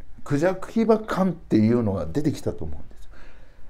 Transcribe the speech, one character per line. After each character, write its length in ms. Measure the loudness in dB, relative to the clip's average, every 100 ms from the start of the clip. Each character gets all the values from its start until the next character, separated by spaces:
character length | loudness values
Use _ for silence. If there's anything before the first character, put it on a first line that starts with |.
| -8 -8
ク 140 | -2 2
ジ 100 | 2
ャ 80 | 0
ク 160 | -2
ヒ 140 | 2 4
バ 140 | 4
感 320 | 2 0 0
っ 20 |
て 240 | 0 2 4
い 140 | 6
う 100 | 4
の 100 | 2
が 120 | 0 -2
出 180 | 0
て 80 | 0
き 100 | 0
た 100 | -2
と 120 | -4 -2
思 100 | -2
う 40 |
ん 100 | -4
で 120 | -8
す 40 | -8
よ。 60 | -8 -8 -10 -12 -12 -10